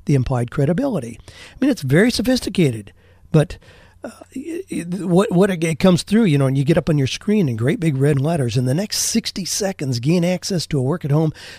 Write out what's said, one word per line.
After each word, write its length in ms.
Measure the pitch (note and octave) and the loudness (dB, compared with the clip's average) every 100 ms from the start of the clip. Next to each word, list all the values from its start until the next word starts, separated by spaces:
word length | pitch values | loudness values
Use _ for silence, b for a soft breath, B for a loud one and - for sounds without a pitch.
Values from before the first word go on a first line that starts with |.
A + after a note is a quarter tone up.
| b | b
the 80 | |
implied 360 | C#3 B2 B2 A#2+ | 0 0 -2 -4
credibility. 680 | - C#3+ F3+ C#4 G3+ A#2 A2+ - | -2 0 0 -2 -4 -8 -14 -20
I 260 | - - - | -20 -20 -4
mean, 100 | C4 | -2
it's 120 | A#3 | 0
very 280 | C3 D3 A#3 | 2 4 4
sophisticated, 840 | - A3 B3+ - G3+ D3+ A2 G2 - b b b | 2 0 0 -2 0 0 0 -10 -20 b b b
but, 280 | D#3+ D3+ - b b b b | 0 0 -4 b b b b
uh, 80 | C4 - - | -16 -16 -16
it, 340 | C4 D#4+ E4+ - | -14 -10 -10 -8
it, 380 | C#4+ F3 F#3 F#3 | -8 -6 -6 0
what, 240 | F3 G3+ | 2 4
what 200 | F3 G3+ | 2 2
it, 120 | F#3 | 0
it 160 | E3 D#3+ | -4 2
comes 240 | F#3+ F3 | 4 4
through, 220 | - G#3+ | 2 2
you 120 | A3 C#3+ | 4 4
know, 100 | C3+ | 2
and 120 | C3+ | 0
you 60 | |
get 140 | C#3 E3 | 2 2
up 100 | D3+ | 2
on 100 | D3 | 0
your 80 | C3 | 0
screen 420 | - - G#3+ D#3 | -2 -2 0 0
in 80 | A2+ | 0
great 240 | A#2+ A3+ | -2 0
big 160 | E3 C3+ | 0 0
red 220 | C#3+ C#3+ | 2 2
letters, 380 | C#3+ E3+ B2 A2 | 0 0 0 0
"In 80 | |
the 80 | B2+ | 0
next 260 | C#3+ G#3+ - | 0 -2 -4
sixty 460 | - A3+ - - | -4 -2 -4 -6
seconds, 560 | F3 - G3 F#3+ C#3 A#2+ | -6 -4 -4 -4 -4 -2
gain 240 | B2+ F3+ | 0 2
access 420 | E3+ F3+ - F#3 - | 2 -2 -2 -4 -2
to 100 | D3 | -2
a 40 | |
work-at-home 520 | B2+ F3 C#3+ D3 D#3+ - B | -2 -2 0 0 0 -2 B